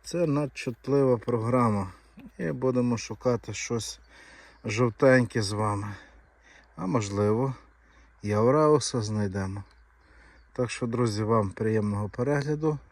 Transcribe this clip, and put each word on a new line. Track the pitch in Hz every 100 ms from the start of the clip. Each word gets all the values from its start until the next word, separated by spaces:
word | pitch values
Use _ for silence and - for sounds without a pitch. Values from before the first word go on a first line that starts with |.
Це | - 170 165
надчутлива | 143 143 - - 117 - 139 135 120
програма. | - 117 110 127 117 104 92 - _ - - -
І | 170
будемо | 135 131 123 123 113
шукати | - 110 127 117 -
щось | 101 - 117 - - _ - - - - - -
жовтеньке | 104 123 - 139 131 120 123
з | 101
вами. | 104 107 104 104 101 - - _ _ _ - _ -
А | 185
можливо, | 135 101 98 104 110 135 127 - _ _ _ _ _
і | 104
Аурауса | 104 117 147 151 151 - 123
знайдемо. | 107 107 101 98 95 98 98 _ _ _ _ - - - _
Так | - 120
що, | - 120
друзі, | 117 120 104
вам | 107 113 101
приємного | - 110 110 104 101 104
перегляду | - 123 147 143 151 156 147 -